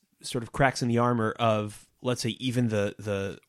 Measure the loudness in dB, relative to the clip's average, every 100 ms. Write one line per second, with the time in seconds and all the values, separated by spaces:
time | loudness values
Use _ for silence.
0 | _ _ -8 -8 -6 2 2 4 0 2
1 | 4 2 0 2 2 2 -2 -10 -20 _
2 | -4 -2 -4 -4 -2 0 2 2 -2 -4
3 | -4 -4 -4 -8